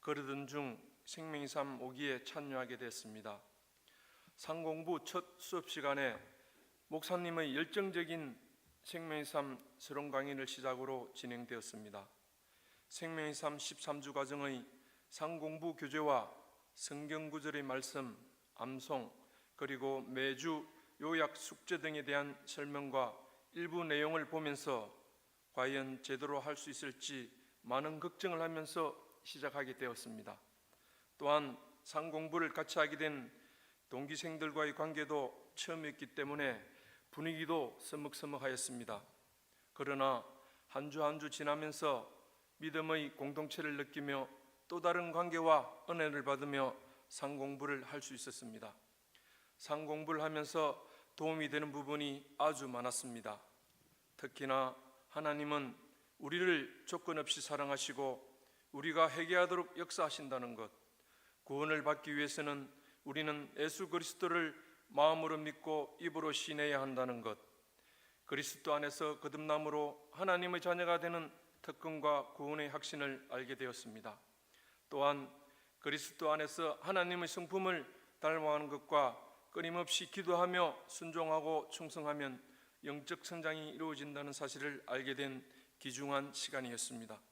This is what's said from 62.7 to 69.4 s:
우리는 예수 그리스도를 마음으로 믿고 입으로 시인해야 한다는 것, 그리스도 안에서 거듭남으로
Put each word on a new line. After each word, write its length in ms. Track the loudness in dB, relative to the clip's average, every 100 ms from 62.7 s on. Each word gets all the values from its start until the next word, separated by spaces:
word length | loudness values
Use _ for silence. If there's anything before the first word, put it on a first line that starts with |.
| -14 -20 -16
우리는 460 | -6 -2 0 -2 -4 -2
예수 320 | -2 -2 -2
그리스도를 640 | -2 -2 -2 2 2 2 -4 -18 -20 _
마음으로 500 | 6 8 8 2 0
믿고 580 | -2 -6 -2 0 0 -4
입으로 320 | -4 0 0
시인해야 480 | 0 -2 0 2 4
한다는 420 | 2 0 0 0
것, 160 | -4 -6 -10 _ _ _ -20 -20 -20 _ -4
그리스도 480 | -2 -2 -4 2
안에서 460 | 2 2 0 -2 -2
거듭남으로 920 | -6 -6